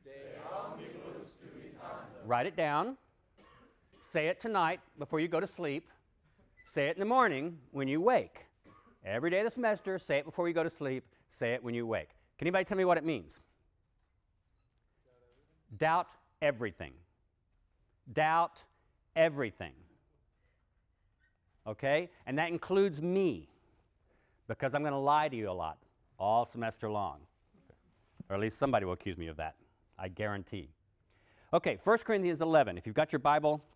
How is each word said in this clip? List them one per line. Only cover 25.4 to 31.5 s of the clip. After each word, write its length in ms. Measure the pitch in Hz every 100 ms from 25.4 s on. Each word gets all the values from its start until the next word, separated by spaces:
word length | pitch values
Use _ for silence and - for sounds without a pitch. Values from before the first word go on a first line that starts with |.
| 104
a 20 |
lot 260 | 92 80 76 _ _ _ -
all 260 | 98 113 120
semester 420 | 117 113 - 110
long. 300 | 107 95 73 73 _ _ _ - - _ _ _ - -
Or 80 | 98
at 40 |
least 180 | 110 -
somebody 260 | 139 123
will 80 | 95
accuse 260 | 90 - 85
me 80 | 82
of 100 | 78
that, 180 | 78 - _ _ _ -
I 80 | 95
guarantee. 640 | 90 107 101 92 101 76 _ _ _ _ _ _ _ _